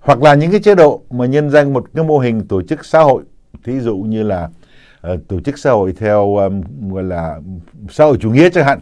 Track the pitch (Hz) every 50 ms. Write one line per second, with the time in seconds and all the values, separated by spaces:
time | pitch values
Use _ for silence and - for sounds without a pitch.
0 | _ - 143 117 135 151 143 143 151 170 190 208 - 208 202 180 160 147 123 -
1 | - - 123 123 123 123 131 147 151 147 139 147 147 139 139 127 113 - _ 139
2 | 160 160 151 143 127 123 113 110 98 - 104 95 90 - 156 147 - - - 156
3 | 160 143 131 98 71 _ - - _ _ _ - _ 117 127 135 123 117 107 92
4 | 101 110 110 110 110 107 98 90 85 82 - - _ _ _ - _ _ _ _
5 | - 85 92 87 78 _ 98 90 - 98 95 - - 143 127 107 95 92 92 -
6 | 110 107 104 104 101 98 101 101 98 98 98 98 92 - 71 - 107 98 92 95
7 | 92 92 87 85 82 80 76 80 76 92 95 87 85 - _ 151 107 95 - -
8 | 156 151 139 113 - 110 110 131 160 180 175 185 147 139 139 -